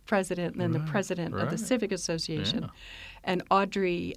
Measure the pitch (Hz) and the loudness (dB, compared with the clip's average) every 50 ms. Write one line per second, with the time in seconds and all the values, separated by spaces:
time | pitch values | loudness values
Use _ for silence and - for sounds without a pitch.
0 | - - 220 196 190 - 185 175 175 165 - - 180 170 160 160 156 156 - 208 | -2 2 2 2 4 2 0 -2 -2 -2 0 0 0 2 2 2 0 0 0 0
1 | 185 - 185 175 165 160 - 98 104 131 180 226 220 - 254 226 214 196 196 175 | 0 0 -2 -2 -2 -2 0 0 0 0 0 -2 0 0 0 2 2 0 -2 -2
2 | - - 165 165 - - 160 - - - - 233 - - - - - - - - | -2 -2 -2 -2 -2 -2 -2 -2 0 0 0 -2 -2 -6 -10 -12 -18 -16 -16 -16
3 | - - - - - - 180 180 - - 185 196 202 190 - 202 190 180 175 175 | -16 -16 -16 -10 -4 -2 -2 0 2 4 4 4 4 4 0 0 2 2 2 0
4 | 175 175 - | -2 -4 -6